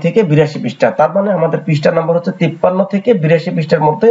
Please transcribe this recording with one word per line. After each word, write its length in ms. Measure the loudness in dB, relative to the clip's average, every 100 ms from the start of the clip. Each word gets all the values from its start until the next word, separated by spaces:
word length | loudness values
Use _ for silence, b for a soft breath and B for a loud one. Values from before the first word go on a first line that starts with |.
| 0
থেকে 140 | 0 2
বিরাশি 260 | 2 2 -2
পৃষ্ঠা। 240 | -8 0 0 2
তার 120 | 0 0
মানে 140 | 0 0
আমাদের 200 | 0 -2 -2
পৃষ্ঠা 260 | 0 0 0
নম্বর 200 | 0 -2
হচ্ছে 160 | -2 -2
তিপ্পান্ন 400 | -4 0 -2 0 -2
থেকে 160 | -2 0 0
বিরাশি 260 | 2 0 0 -4
পৃষ্ঠার 300 | -2 0 0
মধ্যে 200 | 2 2